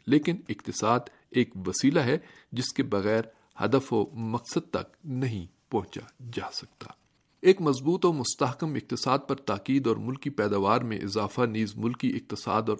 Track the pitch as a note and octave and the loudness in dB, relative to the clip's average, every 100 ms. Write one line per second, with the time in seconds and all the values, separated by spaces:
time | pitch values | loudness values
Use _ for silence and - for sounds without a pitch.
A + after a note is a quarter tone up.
0 | - C#3+ D3 E3+ - A2 - - G#2+ B2 | 2 2 4 -2 -6 -8 -6 -2 2 2
1 | - - _ B2 A#2+ F#2+ F#2 - C3+ D#3+ | 0 -16 _ 0 0 0 -4 2 2 4
2 | B2 C#3+ - - _ A#2 B2+ - A#2+ G2+ | 2 0 -4 -20 _ -6 -4 -2 0 0
3 | G2+ A2 A2+ - _ - G#2+ C3+ - A2+ | 2 0 -2 -10 _ -4 2 2 2 0
4 | G2+ A2+ A2+ A#2 - F3 - F2+ - _ | -2 -4 -4 -4 -2 -4 -2 -6 -6 _
5 | E3 B2+ C3 A2 E2+ _ _ A2+ F#2 - | -8 -4 -2 -4 -8 _ _ -4 -4 -12
6 | A2+ _ B2 A#2 - - - _ - - | -16 _ -10 -8 -8 -10 -14 _ -20 -20
7 | _ _ _ _ F3+ F#3+ D#3 B2+ C3+ F3 | _ _ _ _ 4 6 4 2 2 4
8 | F3+ D#3 A#2+ - C3+ C3 D#3+ C3+ - A#2+ | 2 2 -2 0 -2 0 -4 -4 -4 -4
9 | - C3+ - C#3 - G2 - C3+ B2 G#2+ | 0 0 0 -4 -2 -4 2 2 2 0
10 | G#2+ C3 - - G#2 G2+ G2 A#2 B2 G#2+ | -2 -6 -6 -2 0 2 4 2 2 -4
11 | G2+ G#2 G2+ - A#2+ G#2+ G#2+ G#2+ A2+ B2 | -2 -2 -2 0 0 0 -4 -2 -4 -2
12 | B2+ A#2+ - G#2 - G#2 A2 G#2+ | -2 -2 -6 -8 -2 0 0 -2